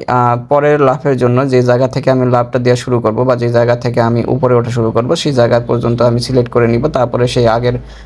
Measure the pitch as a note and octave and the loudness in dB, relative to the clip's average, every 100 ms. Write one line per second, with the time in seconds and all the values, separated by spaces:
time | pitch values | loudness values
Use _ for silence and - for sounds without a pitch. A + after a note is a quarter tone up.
0 | - B2 B2 A#2+ B2 C#3+ D3 D3 C3+ B2+ | -2 0 0 0 0 0 2 2 2 0
1 | D3 C3 B2 B2 C#3 B2+ B2 B2 C3 - | -2 0 0 0 2 2 2 2 0 -2
2 | - C3 B2+ B2 A#2+ C3+ B2 B2 B2+ A#2+ | 0 0 2 0 0 -2 0 0 0 -2
3 | A2 A2+ B2+ B2 A#2+ A#2+ A#2 A#2+ B2 A#2+ | 0 0 0 0 0 0 2 0 -2 0
4 | A#2 A#2 - B2+ B2+ B2 A#2 A#2+ A2+ A2+ | 2 0 -2 0 2 2 0 -2 -2 0
5 | B2 E3+ D#3+ C3 A#2 A#2+ A#2+ A#2+ B2 A#2+ | -2 -2 -2 0 2 2 0 -2 -2 0
6 | B2 A#2+ B2 B2+ B2 A#2+ A#2 A#2 D3+ C3+ | 0 0 -2 -2 0 0 2 2 0 -2
7 | B2 B2 B2 B2+ A2+ A#2 B2 A#2+ - - | -2 -2 -2 0 0 0 -2 -4 -8 -20